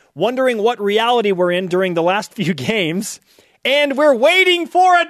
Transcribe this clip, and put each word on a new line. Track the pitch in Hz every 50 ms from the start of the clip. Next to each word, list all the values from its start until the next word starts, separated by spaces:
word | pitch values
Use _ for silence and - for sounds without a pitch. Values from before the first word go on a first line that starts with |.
| _ _ -
Wondering | 139 185 226 254 262 262 254 233 214
what | 196 240 247 190
reality | 208 202 208 220 226 240 247 240 208 202
we're | 190 175 180 175
in | 175 180 190
during | 175 180 185 190 185 170
the | 165
last | 165 175 190 214 220 -
<laughs> | -
few | - 165 160 180
games. | 135 127 175 226 214 175 151 165 196 214 - - - _ _ _ _ _ _ _ _ -
And | 240 277 294 294 285 269 269
we're | 302 302 262
waiting | 214 254 320 359 370 370 370 349 339 330 -
for | - 359 370 370 359 349
a | 339 330